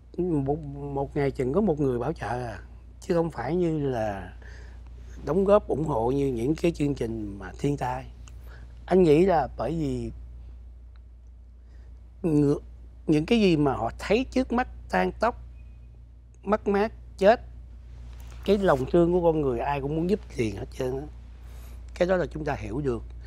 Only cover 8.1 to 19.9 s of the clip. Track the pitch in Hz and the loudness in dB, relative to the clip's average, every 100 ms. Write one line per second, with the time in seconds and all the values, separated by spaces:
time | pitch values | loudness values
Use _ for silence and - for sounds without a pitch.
8.1 | - - - - - - - - 185 175 | -16 -18 -16 -16 -16 -18 -10 2 6 8
9.1 | 147 190 165 120 - 120 160 143 127 117 | 8 6 4 0 -4 -4 -2 -2 -2 -6
10.1 | - - - - - - - - - - | -8 -14 -16 -16 -16 -18 -20 -20 -20 -20
11.1 | - - - - - - - - - - | -20 -20 -20 -20 -20 -20 -20 -20 -20 -20
12.1 | - 175 147 143 147 - - - - - | -4 2 4 4 2 -2 -18 -20 -8 2
13.1 | 151 156 233 196 156 147 117 113 - - | 2 4 4 6 6 4 2 -4 -4 0
14.1 | 214 262 254 262 240 254 - - 185 185 | 2 2 -2 0 -2 -2 -8 -2 0 0
15.1 | - 226 - - - - - - - - | 0 -2 -2 -12 -18 -20 -20 -20 -20 -20
16.1 | - - - 196 214 - 196 226 - - | -20 -20 -10 -2 0 2 0 0 -4 -12
17.1 | - 190 240 - - - - - - - | 4 6 6 2 -16 -18 -18 -18 -16 -16
18.1 | - - - - 202 190 143 131 175 170 | -14 -14 -6 2 4 6 4 6 6 6
19.1 | 180 170 156 139 120 139 143 139 | 6 4 4 2 0 -2 -2 -2